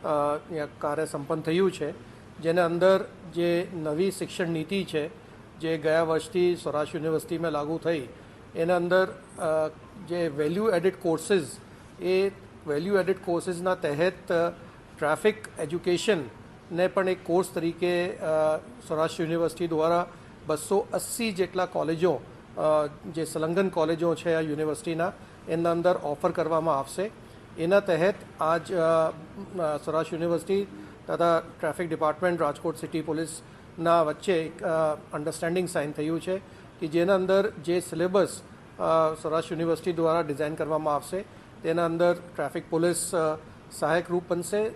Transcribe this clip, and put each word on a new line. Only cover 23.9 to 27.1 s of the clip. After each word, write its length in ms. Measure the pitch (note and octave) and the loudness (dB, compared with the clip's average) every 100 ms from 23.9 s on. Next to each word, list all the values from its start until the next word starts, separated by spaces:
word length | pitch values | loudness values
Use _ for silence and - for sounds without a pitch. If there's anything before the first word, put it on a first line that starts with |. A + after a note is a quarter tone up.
| E3 E3+ | 2 0
છે 200 | D#3+ F3 | 0 0
આ 60 | D#3+ | 0
યુનિવર્સિટીના, 720 | D#3+ D3 D#3 D3 - E3 F3 - - - - | 0 -2 -2 -2 -4 -2 -2 -4 -20 -16 -4
એના 220 | E3 E3+ | 0 2
અંદર 260 | E3+ F3 F3+ | 4 4 2
ઓફર 340 | D3 C#3+ F3+ | 0 0 0
કરવામાં 480 | E3 D#3 D#3+ D#3+ C#3 | 0 0 2 2 0
આવશે. 320 | C3 - G#3 | -2 -4 -6